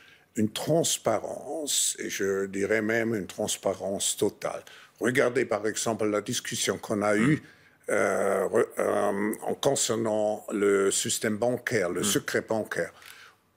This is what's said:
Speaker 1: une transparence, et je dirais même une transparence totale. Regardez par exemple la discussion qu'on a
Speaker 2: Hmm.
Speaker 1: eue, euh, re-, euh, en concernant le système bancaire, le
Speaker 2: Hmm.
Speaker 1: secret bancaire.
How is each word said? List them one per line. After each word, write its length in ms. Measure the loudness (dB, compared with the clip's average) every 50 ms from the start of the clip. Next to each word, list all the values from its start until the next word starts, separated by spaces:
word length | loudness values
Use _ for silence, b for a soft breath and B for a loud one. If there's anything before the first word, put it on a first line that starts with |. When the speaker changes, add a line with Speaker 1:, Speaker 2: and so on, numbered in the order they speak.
| B B B B B B -2
Speaker 1:
une 140 | 0 0 0
transparence, 1500 | -2 -2 -2 2 2 2 2 2 0 0 0 0 0 0 -2 -6 -8 -8 -8 -8 -6 -6 -4 -2 0 0 0 -2 -2 -4
et 100 | -6 -6
je 360 | -4 -2 0 0 0 0 -2
dirais 360 | -2 -2 -2 0 2 2 2
même 320 | 2 2 2 2 0 0 -2
une 120 | -2 -4
transparence 880 | -6 -6 -4 -4 -2 -2 -2 -2 -2 -2 -2 -2 -4 -4 -2 -2 -2 0
totale. 460 | 0 0 0 0 -2 -6 -6 -6 -8 -10 B B B B B B B
Regardez 460 | 0 2 2 4 2 2 2 0 0
par 220 | 0 0 -2 -2
exemple 380 | -2 -2 -2 -2 -2 0 0 0
la 140 | 0 0 0
discussion 560 | 0 -2 -4 -6 -6 -6 -4 -2 0 0 -2
qu'on 240 | -2 -2 -2 -2 0
a 140 | 2 2 4
Speaker 2:
Hmm. 140 | 4 4 4
Speaker 1:
eue, 120 | 2 2 -2 B B B B B B B B -2
euh, 580 | 0 2 2 2 2 2 2 2 2 2 2
re-, 180 | 2 2 2 2 2 0 -2
euh, 540 | 0 2 2 2 2 2 0 0 0 -2 -2 -4
en 120 | -4 -6 -4
concernant 880 | 0 0 2 2 2 2 0 0 0 0 0 0 0 0 0 0 -2 -6 -6
le 380 | -2 2 4 4 4 4 4 4
système 480 | 2 0 0 -2 -2 -2 -2 -2 0
bancaire, 520 | 0 0 0 0 -2 -2 0 0 0 0 0
le 120 | 0 0
Speaker 2:
Hmm. 40 | 0
Speaker 1:
secret 360 | 0 0 0 0 0 -2 -2
bancaire. 520 | 0 0 0 -2 -2 -2 -2 -4 -4 -4 -6 B B B B B B B B B B B _